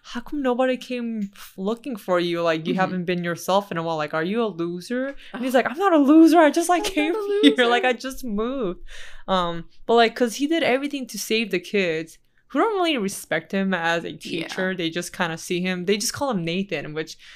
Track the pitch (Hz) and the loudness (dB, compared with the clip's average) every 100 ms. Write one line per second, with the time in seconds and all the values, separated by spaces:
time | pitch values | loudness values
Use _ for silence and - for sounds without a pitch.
0 | - 240 - 294 262 247 262 254 - 247 | -12 -12 -8 -4 0 2 0 -2 -6 -8
1 | 233 226 202 - - - 190 233 285 214 | -6 -6 -6 -10 -18 -6 -4 -4 -6 -8
2 | - 180 175 170 170 160 160 180 190 185 | -2 0 0 0 0 0 0 0 0 -2
3 | 175 175 170 165 - 196 202 165 165 160 | -2 -2 -2 -4 0 0 0 -4 -2 -2
4 | 151 160 165 226 220 165 170 175 170 247 | -2 -2 -2 0 -2 -2 -6 -6 -6 -4
5 | 269 277 - 269 254 247 226 277 392 320 | -4 -8 -12 -6 0 2 2 0 4 6
6 | 269 320 320 330 302 320 339 349 - - | 8 10 10 8 6 4 2 2 0 0
7 | 302 427 403 403 349 - 240 240 254 240 | 0 0 -2 4 4 6 4 4 2 0
8 | 262 262 254 208 233 269 196 180 - - | -6 -10 -6 -4 -4 -4 -6 -6 -12 -12
9 | - - - 185 175 170 165 - - 233 | -12 -10 -2 0 0 -4 -10 -8 2 6
10 | 226 233 240 - 294 330 269 254 294 285 | 6 4 -2 0 -2 0 2 0 -2 -6
11 | 254 196 - 220 226 175 175 202 180 160 | -8 -10 -2 -2 0 -4 -2 -2 0 -2
12 | 165 - _ _ _ 277 427 392 339 277 | -8 -16 _ _ _ 0 0 2 0 0
13 | 196 - - 160 - 196 196 180 165 170 | -2 -6 -6 -6 -2 -2 -2 0 0 -2
14 | - 156 196 170 165 - 185 185 165 170 | -4 -10 -8 -8 -6 -4 -2 -2 -4 -4
15 | 170 - 170 160 - 180 185 180 180 214 | -6 -4 -4 -4 -6 -4 -2 -2 -2 -2
16 | 240 - 285 202 165 180 196 156 143 151 | -2 -4 -2 -2 -2 -4 -4 -6 -6 -8
17 | 156 - - | -8 -12 -20